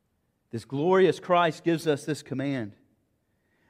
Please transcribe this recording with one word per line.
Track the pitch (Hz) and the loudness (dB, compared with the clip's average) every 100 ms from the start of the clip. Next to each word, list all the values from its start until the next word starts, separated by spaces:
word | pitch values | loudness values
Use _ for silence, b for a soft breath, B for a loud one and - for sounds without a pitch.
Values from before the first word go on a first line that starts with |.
| _ _ _ _ _ | _ _ _ _ _
this | 117 - | -12 -8
glorious | 135 165 190 175 143 | -4 2 4 4 2
Christ | - 175 170 151 | 0 2 2 0
gives | 170 165 160 | -2 0 0
us | 139 | -2
this | - 143 | -4 -8
command. | - 131 139 135 104 - _ _ _ _ _ _ _ _ | -8 -6 -4 -6 -8 -14 _ _ _ _ _ _ _ _